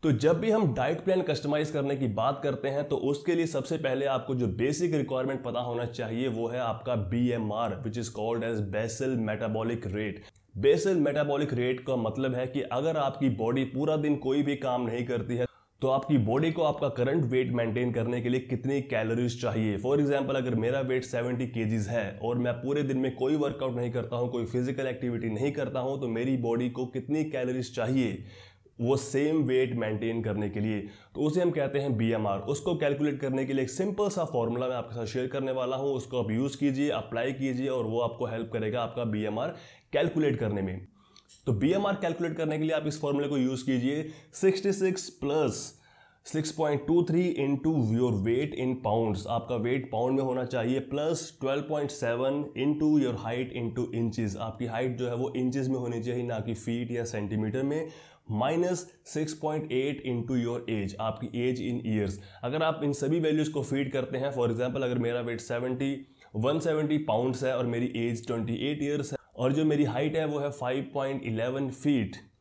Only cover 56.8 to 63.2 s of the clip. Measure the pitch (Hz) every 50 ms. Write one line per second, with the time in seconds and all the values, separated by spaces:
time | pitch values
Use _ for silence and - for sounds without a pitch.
56.8 | 123 113 120 117 113 113 113 107 104 98 110 107 107 107 107 131 135 139 147 156
57.8 | 160 156 - - - - - - _ - 110 104 120 - 160 165 175 180 180 175
58.8 | - - - _ _ - - 151 156 156 - - - 156 151 156 151 - 123 127
59.8 | 135 143 143 135 - 127 123 120 110 120 131 123 117 117 120 123 - - 110 107
60.8 | 98 92 - - 110 113 107 - 131 - - 120 120 127 127 127 92 107 120 120
61.8 | - 110 110 107 104 95 95 98 - - - - - 120 139 156 160 160 156 160
62.8 | 147 143 143 - 147 139 160 170